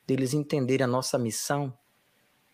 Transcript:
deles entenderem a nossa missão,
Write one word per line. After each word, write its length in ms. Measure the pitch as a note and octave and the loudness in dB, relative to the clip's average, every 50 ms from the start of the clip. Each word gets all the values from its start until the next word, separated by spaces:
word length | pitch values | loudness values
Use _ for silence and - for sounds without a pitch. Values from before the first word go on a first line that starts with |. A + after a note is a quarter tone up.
| _ | _
deles 300 | - C3+ C3 C3+ B2+ C3+ | -2 0 0 0 0 0
entenderem 480 | D3+ C#3+ C#3+ - D3 C3 A#2+ C3+ C3 C3+ | -2 -2 0 0 0 2 2 2 2 2
a 40 | B2 | 2
nossa 280 | B2 B2+ B2+ - - | 2 0 0 0 0
missão, 560 | C3 A#2+ A2+ G#2 - - - C#3+ C#3+ C#3+ C3+ B2+ - _ _ _ _ _ _ _ _ _ _ _ _ _ _ | 0 0 -2 -4 -4 -4 -2 -2 -2 -2 -4 -6 -12 _ _ _ _ _ _ _ _ _ _ _ _ _ _